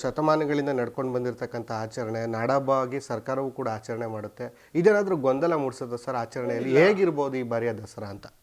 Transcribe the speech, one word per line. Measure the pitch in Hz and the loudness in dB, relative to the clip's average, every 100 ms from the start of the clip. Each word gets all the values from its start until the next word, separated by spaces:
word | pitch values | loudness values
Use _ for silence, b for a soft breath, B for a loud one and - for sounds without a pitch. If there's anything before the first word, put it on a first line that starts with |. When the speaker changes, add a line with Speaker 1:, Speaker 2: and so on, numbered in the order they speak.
Speaker 1:
ಶತಮಾನಗಳಿಂದ | 131 123 156 156 147 147 143 | -4 0 4 4 4 0 0
ನಡ್ಕೊಂಡು | 135 117 120 131 | 0 -2 -2 -2
ಬಂದಿರತಕ್ಕಂಥ | 123 123 120 120 120 113 | -2 -2 -4 -8 -8 -6
ಆಚರಣೆ, | 113 110 120 113 113 113 | -6 -6 -6 -4 -4 -2
ನಾಡಹಬ್ಬ | 113 117 139 135 | -2 2 2 2
ಆಗಿ | 135 127 135 | 0 0 -4
ಸರ್ಕಾರವೂ | - 113 110 131 135 | -6 -8 -4 -4 -4
ಕೂಡ | 120 127 | -4 -6
ಆಚರಣೆ | 110 - 113 117 | -6 -6 -6 -6
ಮಾಡುತ್ತೆ. | 110 104 - 120 - - 156 | -6 -10 -10 -12 -14 -6 4
ಇದೇನಾದ್ರೂ | 175 208 196 180 | 6 6 4 2
ಗೊಂದಲ | 131 131 170 | 2 2 2
ಮೂಡಿಸುತ್ತಾ | 160 135 123 127 120 | 2 0 -4 -8 -8
ಸರ್ | - 127 | -6 -4
ಆಚರಣೆಯಲ್ಲಿ? | 117 135 123 117 131 | -4 -6 -4 -2 2
Speaker 2:
ಇಲ್ಲ. | 131 | 6
Speaker 1:
ಹೇಗಿರ್ಬೋದು | 180 202 190 147 139 131 | 6 6 2 2 -2 -2
ಈ | |
ಬಾರಿಯ | 120 117 117 | -2 -2 -2
ದಸರಾ | 104 104 - 104 | -4 -8 -12 -12
ಅಂತ? | 101 - _ | -12 -16 _